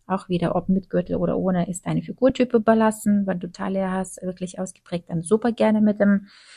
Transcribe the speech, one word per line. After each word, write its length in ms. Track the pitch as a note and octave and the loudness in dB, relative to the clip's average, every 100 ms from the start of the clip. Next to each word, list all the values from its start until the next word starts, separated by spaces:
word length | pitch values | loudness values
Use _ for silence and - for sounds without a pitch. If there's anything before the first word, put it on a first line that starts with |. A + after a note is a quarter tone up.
| - | -6
Auch 240 | F#3+ - | -6 -2
wieder, 260 | F3 E3+ F3 | -2 0 0
ob 140 | - | 0
mit 200 | F#3+ - | 0 0
Gürtel 280 | F3+ F3+ F3 | -2 -2 -2
oder 200 | F3 - | 0 0
ohne, 300 | F3+ F3+ E3+ | 0 0 -2
ist 160 | F3 E3+ | -4 -4
deine 160 | D#3+ | -4
Figurtyp 520 | E3+ - C4 B3+ B3 | -4 0 2 2 0
überlassen. 720 | A#3 G#3+ A3+ A3 A3 G#3 G3+ G3 | 2 4 4 2 0 0 2 0
Wenn 140 | F#3 | -4
du 100 | F3+ | -6
Taille 400 | F#3 G3 F#3+ F#3+ | -8 -6 -4 -2
hast, 300 | F#3+ F#3+ - | -4 -6 -8
wirklich 360 | F#3 F#3 F3+ - | -10 -8 -8 -8
ausgeprägt, 520 | F#3 - - F3 - | -10 -12 -10 -10 -6
dann 120 | E3 | -6
super 300 | E3+ G#3+ A#3 | 0 0 0
gerne 300 | A3+ G#3+ G#3+ | 0 2 4
mit 180 | G#3+ G#3 | 4 4
dem 280 | G3+ G3+ - - - | 4 2 0 -18 -20